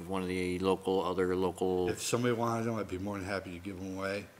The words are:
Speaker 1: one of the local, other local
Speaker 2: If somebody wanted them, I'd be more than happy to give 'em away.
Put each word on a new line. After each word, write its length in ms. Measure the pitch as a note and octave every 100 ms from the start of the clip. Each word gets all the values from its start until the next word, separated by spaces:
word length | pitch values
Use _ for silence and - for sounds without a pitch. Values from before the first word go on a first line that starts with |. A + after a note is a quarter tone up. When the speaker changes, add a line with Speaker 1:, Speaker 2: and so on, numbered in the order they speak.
| E2+
Speaker 1:
one 140 | F#2+
of 60 | F#2
the 300 | F#2 F2+ F2+
local, 440 | F#2+ F#2 - F#2+
other 300 | F2 F2+ F2+
local 540 | F#2 F#2 F2 F#2+ F2+ F2+
Speaker 2:
If 120 | E2+
somebody 300 | - A#2+ B2
wanted 320 | A2+ A#2 A2+ A#2
them, 100 | A2+
I'd 100 | F#2
be 100 | F2+
more 180 | G2+ G2
than 80 | F#2
happy 240 | G2 F#2
to 60 | F2
give 180 | F#2+ F#2
'em 160 | F#2+ F#2
away. 280 | F#2+ G2+ G2 -